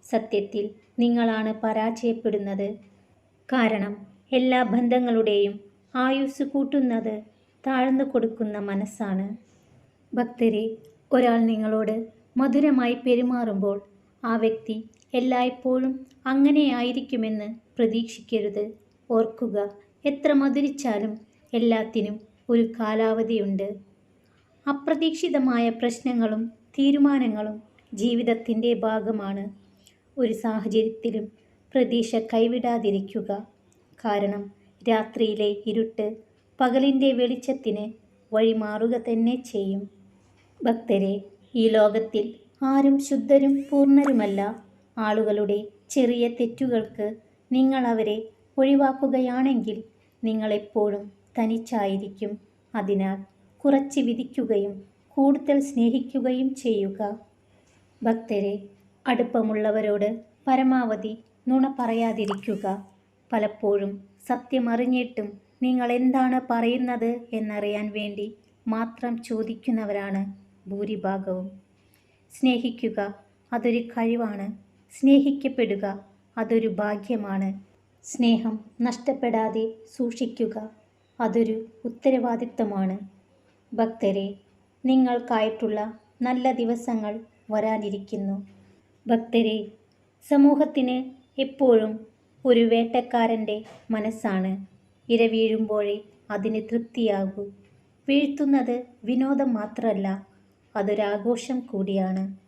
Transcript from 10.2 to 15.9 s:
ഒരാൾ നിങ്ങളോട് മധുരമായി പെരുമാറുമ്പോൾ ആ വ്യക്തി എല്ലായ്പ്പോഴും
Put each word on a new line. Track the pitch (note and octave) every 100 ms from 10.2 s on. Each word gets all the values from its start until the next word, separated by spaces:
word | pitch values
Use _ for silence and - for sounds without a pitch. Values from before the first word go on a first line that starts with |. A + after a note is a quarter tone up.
| A#3 - A#3 G#3+ A3 A3 - _ _
ഒരാൾ | B3+ B3 A#3 A3+
നിങ്ങളോട് | A3 G#3+ A3 G#3+ A3 A3+ _ _ -
മധുരമായി | C4+ - D4 C4 A#3+ B3
പെരുമാറുമ്പോൾ | B3+ A#3+ B3 B3 A3+ G3 G3+ G3+ - _ _ _
ആ | A#3 A3+
വ്യക്തി | A3 A3 - A3 - _ _ B3+
എല്ലായ്പ്പോഴും | B3+ B3 B3+ B3+ C4 B3+ C4